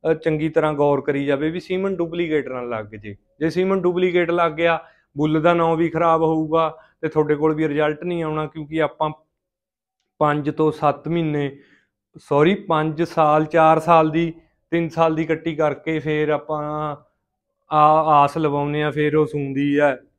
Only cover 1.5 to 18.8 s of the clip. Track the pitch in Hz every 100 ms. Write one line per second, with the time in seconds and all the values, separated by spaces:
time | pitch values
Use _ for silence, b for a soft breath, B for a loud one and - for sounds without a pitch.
1.5 | 175 - 185 196 185 170 170 170 151 127
2.5 | 127 120 113 104 107 104 98 _ _ 160
3.5 | 165 190 196 175 180 185 175 170 175 170
4.5 | 156 170 160 B B B 139 156 156 160
5.5 | 170 165 160 165 160 170 160 160 160 156
6.5 | 160 160 160 B _ 160 156 151 147 156
7.5 | 151 156 147 151 151 175 170 160 156 151
8.5 | 160 147 160 147 - 156 151 _ _ _
9.5 | _ _ _ _ _ _ _ 151 147 143
10.5 | 147 156 151 147 139 151 170 160 147 139
11.5 | 139 b b b _ _ 156 - 143 156
12.5 | 202 - 156 156 147 165 - 151 151 160
13.5 | 165 160 160 160 165 156 156 170 160 b
14.5 | b _ 170 165 165 165 160 160 156 160
15.5 | 156 151 139 - 156 147 151 151 151 -
16.5 | 151 151 151 151 143 _ _ _ _ _
17.5 | _ _ 156 151 156 156 147 143 160 151
18.5 | 143 143 147